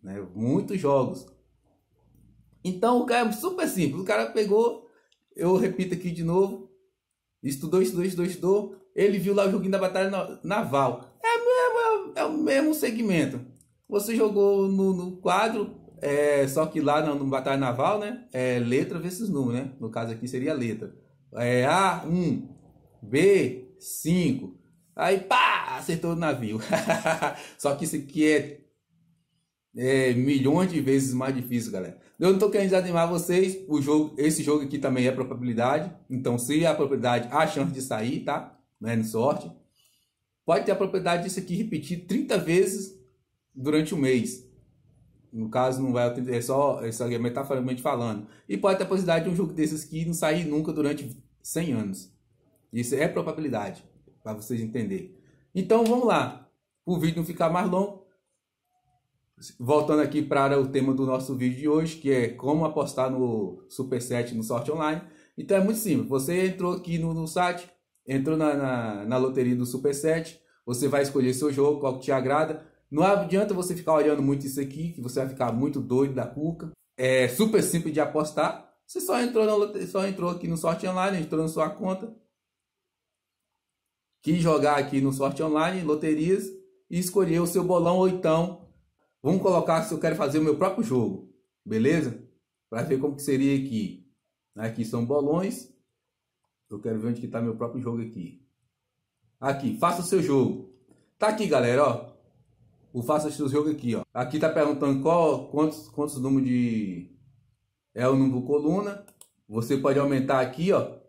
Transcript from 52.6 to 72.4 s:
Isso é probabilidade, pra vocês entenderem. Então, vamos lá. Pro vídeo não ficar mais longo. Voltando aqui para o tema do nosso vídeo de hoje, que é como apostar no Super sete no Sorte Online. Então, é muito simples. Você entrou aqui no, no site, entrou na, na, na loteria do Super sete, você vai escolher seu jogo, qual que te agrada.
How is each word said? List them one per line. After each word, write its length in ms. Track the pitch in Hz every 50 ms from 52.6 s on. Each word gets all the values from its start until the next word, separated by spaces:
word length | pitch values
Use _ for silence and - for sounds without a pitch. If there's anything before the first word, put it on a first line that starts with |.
| _ _
Isso 240 | - 117 120 123 139
é 100 | 135 156
probabilidade, 800 | 175 170 - 165 160 156 156 156 139 117 107 104 98 87 - - - _ _ _ - _ _ _
pra 100 | 110 107
vocês 280 | 104 - - 123 113
entenderem. 520 | 113 110 - 123 110 98 95 92 - - - - _ _ _ _ _ _ _
Então, 300 | 180 185 - 220 226 233
vamos 240 | 220 240 254 254
lá. 420 | 220 190 156 160 120 - - - _ _ _ _ _ _ _ _
Pro 120 | - 180
vídeo 200 | 151 147 170 165
não 80 | 170 160
ficar 240 | 160 170 - 175 160
mais 200 | 165 180 180 185
longo. 360 | 180 185 202 202 - - - _ _ _ _ _ _ _ _ _ _ _ _ _ _ _ _ _ _ _ _ _ _ _ _ _ _ _ - - - _
Voltando 420 | 123 117 151 151 147 - 151 151
aqui 200 | 151 139 143 151
para 360 | 139 - 143 139 139 139 143
o 120 | 139 131 131
tema 240 | 135 135 127 135 131
do 120 | 131 135
nosso 300 | 131 131 131 131 - 135
vídeo 240 | 120 123 127 127 127
de 80 | 147
hoje, 300 | 147 151 156 165 160 -
que 120 | - - 139
é 200 | 135 131 120 110
como 340 | 113 - - 131 151 156 165
apostar 480 | 156 - 156 135 - - 131 131 131
no 500 | 131 131 127 120 113 110 101 90 87 - -
Super 340 | _ - - 131 127 135 120
sete 320 | 120 - 123 120 120 120 120
no 80 | 113
Sorte 300 | 110 110 127 117 - -
Online. 300 | 147 160 151 151 156 170 - - - - - _ _
Então, 200 | - 139 - 196
é 40 | 190
muito 180 | 190 208 226 -
simples. 280 | - 208 151 120 -
Você 400 | - 135 135 135 170 175 185 190
entrou 240 | 185 180 - 180 180
aqui 260 | 180 180 - 170 170
no, 160 | 165 160 165 165
no 140 | 160 160
site, 420 | 156 - 185 180 175 175 - - - _ _ _ _ _ _ _
entrou 300 | - 135 135 135 156 160
na, 160 | 156 156 151 143
na, 520 | 143 139 131 127 123 117 113 104 98 104
na 120 | 110 127
loteria 360 | 127 127 131 135 131 123 123 123
do 120 | 123 123
Super 280 | 120 123 127 135 143 139
sete, 480 | 139 151 160 160 165 160 - - - _ _ _ _ _
você 220 | - 123 120 143
vai 140 | 135 131 139
escolher 320 | 139 135 135 143 127 127 127
seu 180 | 131 147 151
jogo, 300 | 139 135 139 147 147 143
qual 180 | 139 131 131 135
que 60 | -
te 60 | - 135
agrada. 520 | 131 127 131 139 151